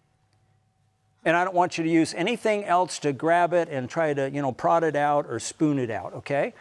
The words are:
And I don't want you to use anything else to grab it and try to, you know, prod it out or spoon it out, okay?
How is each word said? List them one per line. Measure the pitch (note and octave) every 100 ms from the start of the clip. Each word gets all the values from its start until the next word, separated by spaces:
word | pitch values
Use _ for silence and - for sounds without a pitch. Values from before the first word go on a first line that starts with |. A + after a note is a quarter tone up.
| _ _ _ _ _ _ _ _ _ _ _ _
And | E3 E3+
I |
don't | F#3
want | F3 F3+ -
you |
to | D#3+
use | E3 D#3+
anything | - F#3 A#3+ A3 G#3
else | G#3 F3 F#3 -
to | D3
grab | B2 D#3+ E3+ F3
it | F3 E3
and | C#3 B2
try | E3 D#3
to, | C#3+ C3+
you | C#3+
know, | C#3
prod | A#2 E3+ E3+
it | E3 C#3+
out | D3 D3 C#3+
or | A#2
spoon | - - D3+ C#3
it | A#2+
out, | G2+ -
okay? | B2 - C#3+ A3 -